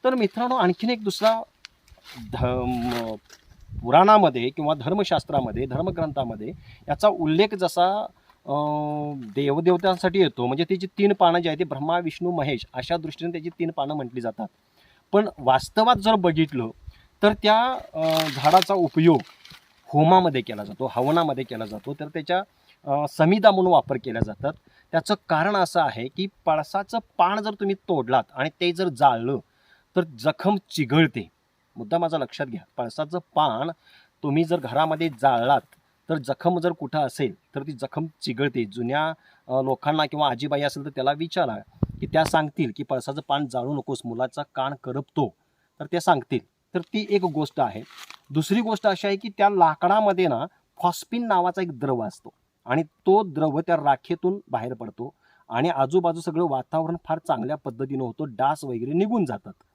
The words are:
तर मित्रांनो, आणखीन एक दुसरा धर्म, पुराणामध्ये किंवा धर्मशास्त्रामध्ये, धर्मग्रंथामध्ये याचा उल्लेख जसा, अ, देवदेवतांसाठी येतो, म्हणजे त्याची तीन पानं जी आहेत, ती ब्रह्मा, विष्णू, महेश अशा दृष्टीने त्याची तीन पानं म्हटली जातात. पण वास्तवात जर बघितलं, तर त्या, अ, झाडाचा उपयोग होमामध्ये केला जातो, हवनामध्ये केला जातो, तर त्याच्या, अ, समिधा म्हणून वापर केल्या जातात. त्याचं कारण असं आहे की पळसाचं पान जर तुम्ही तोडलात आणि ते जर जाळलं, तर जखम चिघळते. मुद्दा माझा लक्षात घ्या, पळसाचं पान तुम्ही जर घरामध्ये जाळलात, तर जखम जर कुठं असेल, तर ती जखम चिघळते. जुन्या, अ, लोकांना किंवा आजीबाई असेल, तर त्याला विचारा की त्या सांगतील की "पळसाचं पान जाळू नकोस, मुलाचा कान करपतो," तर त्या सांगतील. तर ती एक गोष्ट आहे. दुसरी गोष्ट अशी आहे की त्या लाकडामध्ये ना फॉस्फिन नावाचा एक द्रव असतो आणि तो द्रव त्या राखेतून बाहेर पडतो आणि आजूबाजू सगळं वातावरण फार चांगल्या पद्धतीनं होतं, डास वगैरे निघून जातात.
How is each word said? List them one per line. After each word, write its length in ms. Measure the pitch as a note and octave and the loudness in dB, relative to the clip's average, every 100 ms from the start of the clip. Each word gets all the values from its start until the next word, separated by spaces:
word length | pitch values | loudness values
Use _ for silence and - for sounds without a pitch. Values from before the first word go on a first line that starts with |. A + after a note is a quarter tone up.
तर 100 | B3+ | 0
मित्रांनो, 420 | C4 G3+ - B3 B3+ | 2 0 0 -2 2
आणखीन 340 | F3+ F3+ A3 | 2 2 -2
एक 140 | A#3+ | -2
दुसरा 380 | G#3 - G#3+ A3+ - _ - _ _ - - - A#2 | -4 0 2 0 -4 _ -20 _ _ -20 -20 -18 -10
धर्म, 800 | B2 B2+ B2 B2 B2 A#2+ A#2+ A2+ G#2+ _ - _ - - - | -2 -2 0 -2 -2 -4 -4 -8 -12 _ -20 _ -20 -14 -10
पुराणामध्ये 680 | A#2 C#3+ G3 G#3+ F3 B2+ A#2+ | 4 6 8 8 6 2 -4
किंवा 260 | C#3 D3+ | -4 -2
धर्मशास्त्रामध्ये, 920 | D#3 C3 G3 G3 D#3+ - C#3+ A#2+ G#2+ C3 | -2 -2 -2 0 -2 0 -2 -2 -6 -6
धर्मग्रंथामध्ये 880 | B2+ F3+ F3 D#3+ C#3 B2 G#2+ G#2+ - - - - | -4 -4 -2 -4 -4 -6 -6 -12 -14 -18 -20 -6
याचा 200 | D3 G#3 | 2 2
उल्लेख 460 | F#3 D#3 D#3+ G#3 | 2 0 4 2
जसा, 520 | G3+ F3+ - F3+ G#3 A3 _ _ _ - | 2 -2 2 2 2 -6 _ _ _ -4
अ, 80 | C#3 D3+ D3+ D3+ D3+ D3 C#3 A#2 | -2 -2 -2 -4 -4 -6 -8 -8
देवदेवतांसाठी 840 | G2+ C#3+ D3 E3 F3+ F#3+ F3+ F#3+ F3+ | -2 0 2 4 4 2 2 0 4
येतो, 280 | E3+ - B2 | 2 2 -2
म्हणजे 180 | C3+ | 0
त्याची 220 | E3 F#3+ F#3 | -2 -2 -4
तीन 260 | - G3+ | 2 2
पानं 260 | G3 F3+ E3+ | 6 4 4
जी 100 | E3+ | 0
आहेत, 100 | D#3 | -4
ती 60 | |
ब्रह्मा, 340 | E3+ C3+ D3 F3 | -4 -4 -2 -2
विष्णू, 320 | E3+ - F3+ | -2 -4 -4
महेश 360 | F3 C#3 B2+ - | -2 -2 -4 -6
अशा 220 | B2+ B2 E3+ | -12 -4 -4
दृष्टीने 360 | D#3+ - E3+ | -6 -8 -8
त्याची 160 | E3+ D#3+ | -6 -10
तीन 220 | E3 E3+ | -6 -6
पानं 240 | D#3+ C#3 | -4 -6
म्हटली 260 | D3+ B2+ B2 | -4 -6 -6
जातात. 260 | A#2 A2 G#2+ _ _ _ _ _ _ | -8 -8 -12 _ _ _ _ _ _
पण 160 | G3+ G#3+ - | 0 0 -2
वास्तवात 580 | C3+ C3 - - A3+ A#3 | 2 2 2 2 4 4
जर 180 | G3+ | 4
बघितलं, 560 | A3+ F3+ D#3 D#3 C#3 A2+ - - - _ _ | 4 2 2 0 0 -6 -8 -20 -20 _ _
तर 100 | G#3 | 2
त्या, 460 | G#3+ G#3 A3 B3 B3+ - | 4 4 4 2 -2 -8
अ, 320 | - D#3+ D#3+ D#3+ C3 | -4 0 0 0 0
झाडाचा 380 | C#3+ F3+ F3+ | 6 6 4
उपयोग 440 | G3 E3 - E3 D3 - - - - _ _ _ | 2 2 6 6 6 2 -20 -20 -20 _ _ _
होमामध्ये 460 | D3 D#3+ F#3 E3+ C3+ | 2 6 6 6 0
केला 240 | A2+ G#2 | -4 -10
जातो, 260 | G#2 G2 C3 | -10 -6 -4
हवनामध्ये 540 | A#2 C3 D#3+ D#3+ C3 | 0 2 2 0 -2
केला 220 | A#2+ A2+ A2 | -6 -8 -10
जातो, 280 | A2 C3+ | -10 -12
तर 140 | A#2+ D3 | -12 -10
त्याच्या, 340 | D#3+ D3 F3+ G3+ _ _ _ | -10 -4 -4 -4 _ _ _
अ, 220 | - C#3 D3 | -4 -2 -2
समिधा 420 | - D#3+ G#3 G#3 | 2 4 6 6
म्हणून 220 | F#3+ F#3 | 6 4
वापर 240 | D#3+ - C3 | 4 2 -6
केल्या 180 | B2+ A2+ A2 | -4 -4 -4
जातात. 260 | G#2 C#3 D#3+ _ _ _ | -4 -6 -6 _ _ _
त्याचं 220 | E3 - G#3 _ | -4 -2 -4 _
कारण 280 | D#3+ F3 G#3 | 0 2 0
असं 240 | F3+ F3+ | 0 2
आहे 280 | D3 A2+ B2 | 0 -2 -10
की 180 | - G3 _ | -6 -8 _
पळसाचं 540 | - D#3 - F#3+ G3 A3+ - - | 0 0 0 -6 -4 -8 -8 0
पान 240 | F3+ G#3 | 2 2
जर 140 | G#3+ | -4
तुम्ही 200 | G#3 G3 | -4 -4
तोडलात 480 | G3 - E3 A#2+ C3 - | -4 -2 -2 2 0 0
आणि 160 | B2+ D3 _ | -4 -6 _
ते 120 | F3 | -4
जर 160 | E3+ F#3 | 0 -4
जाळलं, 500 | B2 C#3 A#2 A#2 C3+ - _ _ _ _ - | 4 4 4 -2 -4 -6 _ _ _ _ -4
तर 80 | |
जखम 520 | E3 B2 B2+ - F#3 G3+ _ | -4 -2 -4 0 0 0 _
चिघळते. 580 | - C3+ C#3+ D#3+ B2 F2 _ _ _ _ - | -4 2 4 4 2 -12 _ _ _ _ -16
मुद्दा 220 | A2 E3+ | -4 -2
माझा 200 | E3+ D#3+ | 0 -2
लक्षात 280 | B2+ - C#3 | -6 -6 -8
घ्या, 140 | A2+ - - | -8 -14 -10
पळसाचं 420 | A#2+ - D3+ F3 - | -8 -6 -8 -8 -4
पान 360 | - D3+ A2+ D#3 E3 _ - _ _ | 0 0 0 -6 -8 _ -20 _ _
तुम्ही 220 | D3 C#3+ | -2 0
जर 160 | E3 F3 | 2 0
घरामध्ये 480 | B2+ B2+ D#3+ D#3 E3 | -2 -2 0 0 -4
जाळलात, 520 | B2 C3+ A#2+ A#2+ C#3 - _ _ _ _ | 0 2 2 2 2 0 _ _ _ _
तर 100 | E3 | -6
जखम 400 | A#2 C3+ E3+ F3+ | -4 -2 0 0
जर 140 | F3 | -2
कुठं 260 | F3 C#3 D#3 | -4 -6 -4
असेल, 360 | C#3 - C3+ F2 _ | -4 -2 -6 -6 _
तर 80 | C#3+ | -10
ती 100 | C#3 | -10
जखम 340 | C3+ C3 - D#3+ _ | -10 -8 -6 -8 _
चिघळते. 440 | - A#2 C#3 B2 | -8 -2 -2 -2
जुन्या, 440 | A2 G#2+ A#2+ C#3 D#3 D#3+ _ _ - | -6 -4 -4 -2 -2 -6 _ _ -4
अ, 140 | C3 | -2
लोकांना 440 | C3+ C3 D3 D#3 D3+ | 0 -2 0 0 -2
किंवा 240 | D3+ D3 | 0 -2
आजीबाई 320 | B2 D3 C#3+ | 0 -2 -2
असेल, 220 | C#3+ C#3+ | -2 -4
तर 60 | C#3 | -10
त्याला 220 | - C3 | -2 -2
विचारा 440 | D3 E3 - C#3+ G#2+ - _ - - | 0 -4 -2 -4 -4 -12 _ -6 -4
की 60 | - | -2
त्या 180 | D#3 | 0
सांगतील 480 | D#3+ E3 D3+ - C#3 G2+ | 2 2 0 -2 -4 -4
की 60 | |
"पळसाचं 380 | C3 C3 A#2 C#3+ - | -6 -6 -6 -12 -4
पान 180 | C#3 C#3+ | -2 -2
जाळू 300 | B2 B2+ D3 | -4 -4 -6
नकोस, 240 | B2+ C3 | -6 -8
मुलाचा 380 | A#2+ A#2 B2+ - C#3+ | -6 -4 -6 -6 -12
कान 200 | - C3 C#3 | -6 -6 -6
करपतो," 500 | - C3 C3+ - B2+ _ _ _ _ _ | -8 -8 -6 -4 -4 _ _ _ _ _
तर 60 | D3 | -6
त्या 140 | F3 | -4
सांगतील. 460 | E3 D#3 - B2 - _ _ | 2 0 2 -6 -6 _ _
तर 60 | F3+ | -8
ती 260 | E3+ G#3 G3+ | -6 -8 0
एक 120 | G3+ | 0
गोष्ट 380 | F#3 D3+ D3 - | 0 -2 -4 -2
आहे. 220 | B2 G2+ A#2+ - - - _ | -4 -4 -16 -20 -20 -20 _
दुसरी 300 | C#3+ D#3 G3+ | -4 0 0
गोष्ट 260 | A3 G#3+ G#3+ | 0 0 0
अशी 200 | F#3+ G3+ | 0 -2
आहे 100 | G3 | -4
की 120 | A#3 | -6
त्या 220 | G3+ G3+ | 0 2
लाकडामध्ये 800 | G3 E3 D#3 F3+ G#3 G#3+ F#3 F3+ | 4 4 4 2 2 2 2 0
ना 180 | A#2+ - _ _ _ | 0 -4 _ _ _
फॉस्फिन 440 | F3 F3 - A#3 A#3 | -2 -2 -6 -6 0
नावाचा 360 | F#3+ F3+ F3+ | 2 2 -2
एक 160 | F3+ C3 | -6 -4
द्रव 240 | C3+ B2 | -4 -2
असतो 260 | G#2+ - A2+ _ _ _ - | -4 -10 -20 _ _ _ -2
आणि 160 | C3+ | -2
तो 400 | D#3 _ - G3 | -2 _ 4 4
द्रव 380 | G#3 D3+ D#3 D3 | 2 -2 0 0
त्या 160 | D#3+ E3+ | 0 0
राखेतून 640 | C#3+ C3+ - F3 F3+ G3 - | 2 0 0 -2 -2 -4 -6
बाहेर 240 | B2+ A#2 | -6 -6
पडतो 400 | A#2+ A2+ - B2 _ _ _ _ | -8 -12 -12 -14 _ _ _ _
आणि 200 | A#2 D#3 | -2 0
आजूबाजू 520 | C#3+ C3+ F3 E3+ E3 | 0 2 2 0 -2
सगळं 260 | E3 D#3+ E3+ | -4 -2 0
वातावरण 480 | C3+ B2+ D#3+ D#3+ E3+ | -2 -4 -4 -2 -6
फार 140 | - D#3+ - | -4 -6 -2
चांगल्या 280 | C3+ A#2 D3+ | -4 -2 -6
पद्धतीनं 480 | - A#2 C3+ C3+ | -8 -8 -6 -4
होतं, 200 | B2+ A2 D3+ | -6 -6 -10
डास 360 | G#2+ C3+ D3+ | -2 -2 -2
वगैरे 280 | C#3 A#2+ B2 | -6 -6 -2
निघून 320 | D#3+ G#3 A#3 | 0 0 0
जातात. 280 | D#3+ A2+ - - _ | -2 -4 -12 -20 _